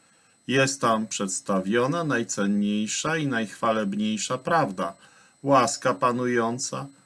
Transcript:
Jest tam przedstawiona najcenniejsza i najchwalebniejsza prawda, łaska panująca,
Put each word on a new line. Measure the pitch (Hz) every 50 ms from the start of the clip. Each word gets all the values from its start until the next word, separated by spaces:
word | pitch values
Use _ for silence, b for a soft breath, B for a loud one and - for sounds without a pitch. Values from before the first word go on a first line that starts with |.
| b b b b b b b b b -
Jest | 123 135 135 135 - -
tam | - 117 113 110 110 107
przedstawiona | - - 104 95 - - - - 98 95 90 98 110 120 123 135 160 170 165
najcenniejsza | 147 127 117 113 - - - 101 101 104 104 101 104 104 107 107 104 - - - 151 160 165
i | 151 135
najchwalebniejsza | 123 113 113 98 - - - 117 110 110 107 98 101 104 107 107 110 107 - - 127 127
prawda, | - 165 170 165 139 101 95 95 90 85 - b b b b b b b b b -
łaska | 139 139 127 120 113 - - - 131 120
panująca, | - 131 123 120 123 127 123 123 117 117 117 120 123 - - 131 131 135 139 b b b